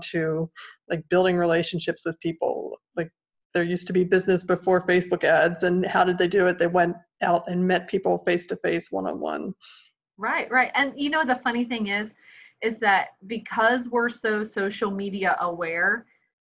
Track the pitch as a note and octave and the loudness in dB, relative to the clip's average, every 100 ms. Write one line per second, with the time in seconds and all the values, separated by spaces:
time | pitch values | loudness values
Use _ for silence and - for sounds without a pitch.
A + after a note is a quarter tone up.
0 | - E3 D#3+ D#3 E3 - - - - D#3+ | -2 -2 -2 -2 -4 -10 -20 -20 -8 -8
1 | - F3+ F#3 F3+ E3+ E3 E3+ F3 - E3 | 0 2 4 4 2 2 0 -4 -4 -6
2 | E3 E3 E3+ D#3+ - - - - _ - | -8 -6 -6 -4 -4 -4 -8 -12 _ -8
3 | E3 _ _ _ _ F3 E3+ F3+ - F#3 | -8 _ _ _ _ -2 0 -2 0 0
4 | F3+ F#3 F#3 F3+ - F3+ - F3+ F3+ F3+ | 4 2 4 0 0 0 2 2 4 2
5 | F3+ F3 D3+ D#3+ E3 F3 F3+ F3+ F3+ F#3 | 2 0 4 4 4 2 0 0 2 2
6 | F3+ F3+ F3+ G3 F3+ F3+ F3 F3+ F3 F3 | 2 2 2 4 2 2 2 2 2 -2
7 | _ _ F#3 F3 F3+ F3+ F#3 F3+ F3+ F#3+ | _ _ 0 0 0 0 0 0 -2 -2
8 | F#3 F3 - F3 - F3+ F3 E3+ - F#3+ | 0 0 0 -2 -2 -6 -2 -2 -4 -4
9 | F#3+ - - D2+ B2 - - - - _ | -4 -4 -6 -6 -8 -12 -18 -20 -20 _
10 | _ - A3 D#4 - B3 A#3+ B3 C#4 C4 | _ -8 -4 -4 0 2 2 0 -2 -2
11 | C#4+ D#4 C4 B3+ B3+ A#3 A#3+ A#3 G3+ G3+ | -2 0 0 0 0 -2 -2 -4 -2 -4
12 | G#3+ - - - - _ A3+ A3+ G#3+ F#3+ | -4 -12 -20 -20 -20 _ -4 0 2 2
13 | - - F#3+ A3 - - E4 B3+ A#3+ A#3+ | 0 -10 -10 -10 -4 2 2 2 0 0
14 | A#3 A#3 A3 G#3+ G#3+ - G3 G3 G#3+ G3 | 0 -2 -2 -2 -2 -2 -4 -2 -4 -4
15 | G3+ F#3+ F#3 - F3+ E3+ E3 E3 F#3 A3+ | -6 -2 0 0 -2 -4 -4 0 0 0
16 | - _ _ _ | -6 _ _ _